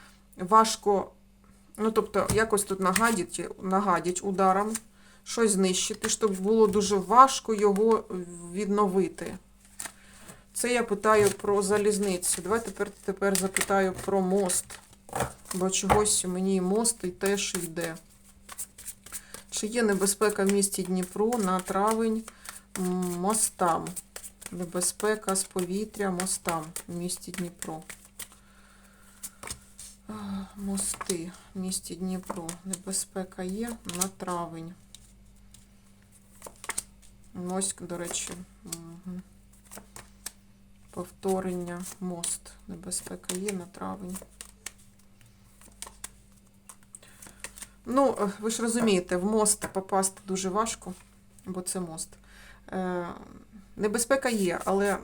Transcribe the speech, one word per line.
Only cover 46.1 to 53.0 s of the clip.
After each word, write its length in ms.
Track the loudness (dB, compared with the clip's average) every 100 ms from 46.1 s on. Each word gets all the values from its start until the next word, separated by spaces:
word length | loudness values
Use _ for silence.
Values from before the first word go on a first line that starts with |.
| -20 -20 -20 -20 -20 -20 -20 -20 -20 -20 -20 -20 -18 -18 -18 -20 -14 0
Ну, 300 | 4 4 4
е, 100 | -2 -2
ви 100 | -4
ж 120 | -2
розумієте, 540 | 0 2 4 4 2 0
в 80 |
мост 420 | 2 4 4 2 -2
попасти 480 | -6 0 0 0 -4 -6
дуже 220 | -4 0
важко, 460 | 0 -2 -4 -12 -16 -18 -20 -20 -18 -10
бо 140 | -8
це 200 | -6 -6
мост. 280 | -6 -8 -12 -14 -20 -20 -20 -20 -10
Е, 360 | -6 -2 -4